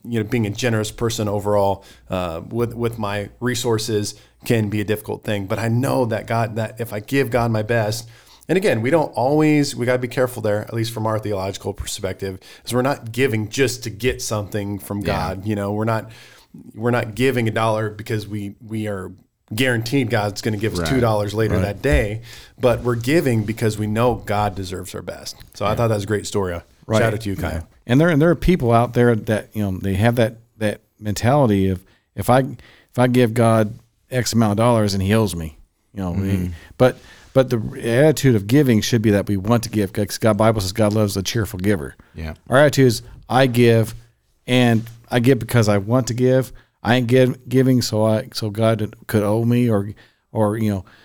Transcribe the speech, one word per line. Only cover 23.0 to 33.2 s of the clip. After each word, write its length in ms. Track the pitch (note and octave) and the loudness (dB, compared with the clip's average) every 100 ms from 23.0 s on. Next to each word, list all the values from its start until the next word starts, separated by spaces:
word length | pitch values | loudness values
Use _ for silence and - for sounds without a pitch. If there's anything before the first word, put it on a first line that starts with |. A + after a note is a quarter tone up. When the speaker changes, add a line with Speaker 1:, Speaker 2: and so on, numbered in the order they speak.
| A#2 D#3+ C#3+ A2+ | 0 0 2 0
Speaker 1:
because 340 | G#2 A2+ A2+ G#2 | -2 -2 -2 -2
we 80 | G#2+ | -2
know 300 | G#2+ B2 G#2+ | 0 0 0
God 400 | - G#2 G#2 F#2 | -2 -2 0 -4
deserves 400 | F#2 F2+ F2+ G2 | -8 -10 -10 -12
our 60 | |
best. 340 | F2+ D#2+ - - - | -12 -12 -14 -16 -20
So 100 | - | -6
I 60 | G2+ | -4
Speaker 2:
Yeah. 40 | G#2+ | 0
Speaker 1:
thought 120 | A#2 | 0
that 60 | |
was 100 | G#2+ | 0
a 40 | G2+ | 0
great 180 | G#2 G2 | -2 -2
story. 320 | G#2 F#2+ F2 - _ - | -4 -4 -6 -10 _ -2
Speaker 3:
Right. 140 | A2 | 2
Speaker 1:
Shout 100 | A2+ | 2
out 80 | G#2+ | 0
to 80 | G#2 | -4
you, 80 | F#2+ | -4
Kyle. 160 | D#2+ | -4
Speaker 3:
Yeah. 80 | D#2+ - _ - | -6 -10 _ 0
And 140 | B2 | 2
there, 80 | E3+ | 4
and 120 | D3 | 4
there 100 | E3 | 4
are 40 | |
people 380 | E3 - F3 B2 | 4 2 2 4
out 220 | A#2 A#2+ | 2 2
there 200 | A#2+ A#2+ | 4 4
that, 360 | A2+ G#2 G#2+ - | 4 0 -2 -4
you 100 | G#2+ | -4
know, 140 | G2+ F#2 | -4 -2
they 160 | F#2+ F#2+ | -2 2
have 200 | A2+ A#2+ | 2 2
that, 200 | A#2 A#2 _ _ | 0 -2 _ _
that 240 | G#2+ - _ _ | -4 -4 _ _
mentality 720 | G#2+ G2 A2+ D3 B2+ G2+ F#2+ | -8 -2 2 4 4 4 2
of, 160 | F#2 - _ _ | 0 -6 _ _
"If 160 | - G2 | -6 2
I, 100 | B2+ | 2
if 580 | C3+ B2 - - _ - | 2 -6 -18 -20 _ 0
I 100 | B2 | 2
give 260 | B2 | 4